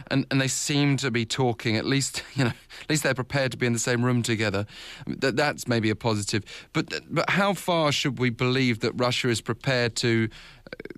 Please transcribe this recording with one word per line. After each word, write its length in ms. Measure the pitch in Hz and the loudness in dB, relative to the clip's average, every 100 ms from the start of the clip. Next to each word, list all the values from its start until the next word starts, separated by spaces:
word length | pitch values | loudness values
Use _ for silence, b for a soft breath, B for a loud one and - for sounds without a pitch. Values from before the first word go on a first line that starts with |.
| - | -2
and, 140 | 135 - | 0 2
and 120 | 135 | 2
they 80 | 135 | 2
seem 480 | - - 143 143 135 | 0 0 2 4 4
to 120 | 139 | 2
be 160 | 117 113 | 0 0
talking, 520 | - 131 113 120 110 | 0 0 0 0 0
at 80 | - | 2
least, 380 | 135 139 - - | 0 0 -4 -6
<laughs> 60 | 127 | 0
you 80 | |
know, 60 | 123 | 0
at 400 | - - - - | -2 -10 -14 -2
least 140 | 156 | 0
they're 100 | 147 | 2
prepared 380 | 127 - 143 131 | 0 -2 0 0
to 60 | 113 | 0
be 80 | 123 | 0
in 60 | |
the 80 | 117 | 0
same 240 | 131 120 | 0 2
room 200 | 123 123 | 4 2
together. 420 | 113 110 107 95 104 B B B - | 2 0 0 0 -4 B B B -8
That, 320 | - 135 127 | -2 0 2
that's 320 | 147 123 - | 0 -2 0
maybe 200 | 117 110 | 0 2
a 60 | 104 | 0
positive. 480 | 120 107 101 110 - B B | 0 -2 -2 -4 -4 B B
But, 280 | 160 - 78 78 | -4 -4 -6 -4
but 200 | 156 - | -2 0
how 240 | 175 202 | 2 2
far 400 | 190 - 170 151 | 0 0 2 2
should 260 | 135 147 120 | 2 -2 0
we 100 | 123 | -2
believe 520 | 113 127 127 127 110 | 0 0 2 2 0
that 100 | 120 - | -2 0
Russia 340 | 123 123 127 | 0 0 0
is 100 | 113 | 0
prepared 560 | - 117 - 127 120 - | -2 -4 0 0 0 0
to, 300 | 123 113 110 B B B - | 2 2 2 B B B -16
uh, 40 | - - | -16 -14